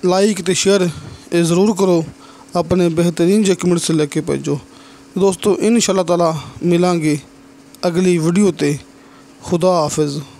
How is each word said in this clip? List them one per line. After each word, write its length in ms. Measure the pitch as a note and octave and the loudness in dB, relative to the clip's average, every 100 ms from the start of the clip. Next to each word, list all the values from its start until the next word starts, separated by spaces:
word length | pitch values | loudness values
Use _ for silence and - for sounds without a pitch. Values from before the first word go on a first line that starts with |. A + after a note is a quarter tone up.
| F3+ | 0
ਲਾਈਕ 360 | F#3 G3+ G3 | 2 2 0
ਤੇ 120 | F3 | -2
ਸ਼ੇਅਰ 340 | F3+ F#3+ G3 F3+ - - - - | -2 2 2 0 -4 -16 -20 -4
ਇਹ 120 | E3+ | 0
ਜ਼ਰੂਰ 320 | E3+ E3+ G#3 F#3 | 0 2 2 2
ਕਰੋ, 280 | F#3+ E3+ D3 - - - - F3+ | 2 2 0 -12 -20 -20 -8 -4
ਆਪਣੇ 340 | E3+ F3+ F3 | -2 0 0
ਬਿਹਤਰੀਨ 540 | D#3+ E3+ D#3+ F3 G#3 | 2 -2 0 2 2
ਜਿਹੇ 120 | G3 F3 | 2 0
ਕਮੈਂਟਸ 360 | F3 F3 - | 0 0 0
ਲੈ 140 | D#3+ D3+ | -2 0
ਕੇ 160 | D#3+ | -4
ਭੇਜੋ। 360 | D3 C#3 C#3 C#3+ - - - - - - | -4 -4 -4 -6 -8 -20 -20 -20 -12 -2
ਦੋਸਤੋ, 380 | G3 F#3 G#3 A3 | -2 0 -2 0
ਇਨਸ਼ਾਅੱਲਾ 440 | G#3+ A#3 G3 F#3+ | 2 2 2 0
ਤਾਲਾ 340 | F3 F3 E3+ D#3+ - - | 0 0 0 -2 -10 -6
ਮਿਲਾਂਗੇ 540 | F3 E3+ F3+ F3 D#3 D3 - - - - - - F3+ | 0 2 2 0 0 -2 -6 -20 -20 -20 -20 -6 -4
ਅਗਲੀ 300 | E3+ F#3 F3 | 0 0 2
ਵੀਡੀਓ 340 | D#3+ F3 G3+ | 2 2 2
'ਤੇ। 260 | D#3+ D3 D3 - - - - - - | 2 -2 -2 -8 -20 -20 -20 -20 -20
ਖੁਦਾ 300 | - F3 F3+ | -4 0 2
ਹਾਫਿਜ਼। 460 | F3+ D3 D#3 D3+ C#3+ C#3+ - | 2 0 -2 -4 -4 -12 -20